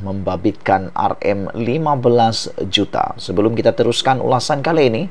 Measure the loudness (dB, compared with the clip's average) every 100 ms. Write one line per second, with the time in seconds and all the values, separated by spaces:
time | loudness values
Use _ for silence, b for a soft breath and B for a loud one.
0 | -8 -4 -4 0 -2 -2 0 0 0 -4
1 | -2 -2 -2 -2 -4 -4 -2 -2 0 2
2 | 4 4 4 2 -6 -6 -2 0 0 0
3 | -2 -4 -6 0 0 2 2 4 0 2
4 | 0 0 2 0 0 -2 0 2 4 2
5 | -4